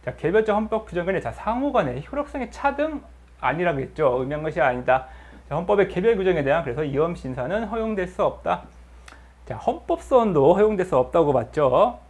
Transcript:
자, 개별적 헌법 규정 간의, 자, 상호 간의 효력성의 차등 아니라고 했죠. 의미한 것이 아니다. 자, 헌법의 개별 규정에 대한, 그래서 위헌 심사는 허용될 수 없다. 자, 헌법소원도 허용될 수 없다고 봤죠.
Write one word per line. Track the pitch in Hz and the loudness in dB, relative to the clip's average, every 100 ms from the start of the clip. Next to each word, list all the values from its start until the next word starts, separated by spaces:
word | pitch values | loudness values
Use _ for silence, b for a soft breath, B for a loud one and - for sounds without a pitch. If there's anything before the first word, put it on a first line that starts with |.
자, | - - | -10 -4
개별적 | 151 208 220 208 | 0 2 2 0
헌법 | 214 220 220 | 0 -4 -4
규정 | 170 175 | -4 -2
간의, | 185 | -2
자, | 127 | -4
상호 | 110 - 240 285 | -6 -6 -2 0
간의 | 262 151 123 - | 0 0 -4 -8
효력성의 | 277 285 285 233 | -8 -8 -8 -10
차등 | - 277 277 311 294 - - - - | -4 -4 -2 -4 -4 -12 -20 -20 -6
아니라고 | 131 151 175 143 | -4 0 -2 -2
했죠. | 127 - 147 123 | -6 0 2 2
의미한 | 131 147 | -2 -4
것이 | 156 160 | -6 0
아니다. | 143 123 123 131 B B B B - | 0 0 2 0 B B B B -8
자, | 143 | -6
헌법의 | 180 196 196 | 0 2 2
개별 | 175 214 214 | 2 2 2
규정에 | 190 170 | 2 2
대한, | 135 156 | 2 0
그래서 | 143 123 | 0 -4
위헌 | 151 139 165 175 | -2 0 0 -2
심사는 | 135 127 127 202 | -8 -6 -4 -4
허용될 | 226 226 220 214 180 | -4 -4 -4 -4 -6
수 | - | -2
없다. | 180 - - 175 - - - B B B B _ - | -2 -2 -4 -4 -6 -20 -20 B B B B _ -12
자, | 110 | -6
헌법소원도 | - 320 - 330 - 262 226 160 135 185 | -4 -4 -4 -6 2 2 4 4 4 6
허용될 | 214 208 180 | 4 2 0
수 | 135 | 2
없다고 | 127 170 147 | 2 2 4
봤죠. | 127 113 - 139 131 226 - - | 2 0 0 2 4 2 0 -18